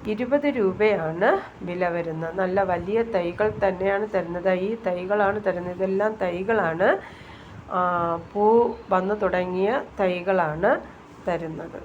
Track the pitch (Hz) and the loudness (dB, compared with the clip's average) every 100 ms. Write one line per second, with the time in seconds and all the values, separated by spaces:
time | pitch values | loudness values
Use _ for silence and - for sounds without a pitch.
0 | - 214 247 285 285 254 190 180 214 196 | -4 -4 0 2 2 2 0 4 2 2
1 | 160 165 220 381 - - 180 180 180 170 | 0 2 2 2 -2 -12 -8 -2 0 0
2 | 165 160 165 175 185 185 190 175 170 220 | -4 -4 -4 -2 0 2 2 0 0 0
3 | 233 202 175 175 214 214 202 180 190 196 | 0 0 -2 0 -2 2 0 2 0 0
4 | 214 202 170 175 185 185 190 226 196 180 | 0 -2 -2 -2 0 0 0 -2 -4 -4
5 | 185 208 196 208 202 175 175 180 190 190 | -2 2 2 2 -2 -2 -4 -2 0 2
6 | 214 214 185 175 190 226 170 160 208 392 | 0 0 -4 -2 0 2 2 2 2 2
7 | - - - - - - - 185 180 175 | -2 -18 -18 -20 -18 -18 -6 0 0 0
8 | 170 170 170 202 208 233 233 - - 185 | 0 -2 -4 2 6 6 4 -2 0 0
9 | 185 214 196 180 180 185 196 262 - - | 2 0 0 0 0 0 2 0 -4 -2
10 | 190 180 180 185 160 156 196 302 - - | 0 0 0 2 2 2 2 2 -4 -18
11 | - - - 170 165 160 170 - | -20 -10 -4 -4 -4 -8 -10 -12